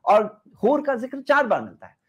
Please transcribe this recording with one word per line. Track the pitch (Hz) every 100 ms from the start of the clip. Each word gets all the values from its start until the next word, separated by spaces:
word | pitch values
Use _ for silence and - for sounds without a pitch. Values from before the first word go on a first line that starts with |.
| -
और | 214 214 - _ _
हूर | 214 294
का | 285 247
जिक्र | 254 277
चार | 262 285 240
बार | 151
मिलता | 107 - 90
है। | _